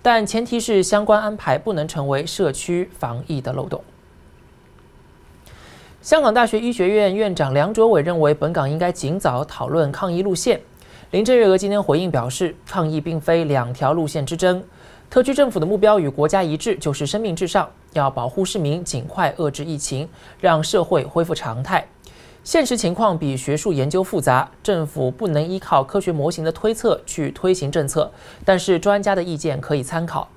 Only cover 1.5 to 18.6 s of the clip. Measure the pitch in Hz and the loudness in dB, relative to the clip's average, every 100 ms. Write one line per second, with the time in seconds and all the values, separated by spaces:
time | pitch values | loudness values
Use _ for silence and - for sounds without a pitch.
1.5 | - 220 175 156 156 139 135 165 - 170 | -2 0 -4 -4 -4 -2 -2 -2 -2 -2
2.5 | 135 - 175 180 - 120 117 127 147 131 | -2 -4 -4 -4 -8 -8 -8 -6 -6 -4
3.5 | 135 135 - - _ _ - - - - | -6 -6 -8 -10 _ _ -20 -20 -20 -20
4.5 | - _ - - - - - - - - | -20 _ -20 -20 -20 -20 -20 -20 -20 -20
5.5 | - - - - - - 311 262 226 233 | -20 -20 -20 -20 -18 2 4 6 4 2
6.5 | 214 240 233 185 214 202 196 214 165 139 | 2 -2 0 2 4 2 2 -2 0 0
7.5 | 139 170 220 226 185 160 170 151 151 151 | 2 0 2 4 4 2 2 2 2 0
8.5 | 175 139 156 175 175 139 185 156 123 151 | 0 -2 0 -2 -2 -4 -2 -2 -2 -6
9.5 | - 123 160 143 139 190 170 196 185 247 | -8 -2 0 0 -2 -2 -2 -2 0 0
10.5 | 208 - - - - - 185 220 247 208 | 0 -4 -20 -20 -20 -4 -2 4 6 6
11.5 | 185 196 208 190 147 185 143 120 - 180 | 4 2 0 2 2 2 -2 -2 -2 -4
12.5 | - - 190 156 156 160 160 160 165 156 | -4 -8 -2 0 -2 -4 -4 2 2 4
13.5 | 135 120 123 135 165 151 160 135 165 185 | 0 0 -2 0 2 0 -4 -6 0 0
14.5 | 180 185 - - - - 254 254 277 269 | 0 -6 -20 -20 -20 0 2 2 2 2
15.5 | 202 180 208 208 214 147 135 151 190 175 | 2 0 4 4 4 2 0 2 2 0
16.5 | 151 233 190 156 139 143 208 220 165 175 | -2 -2 -2 -2 -4 -4 -2 -4 -4 0
17.5 | 202 151 - - 160 135 127 139 - 185 | 0 -2 -10 -6 -2 0 -2 -4 -2 -2
18.5 | 208 | -2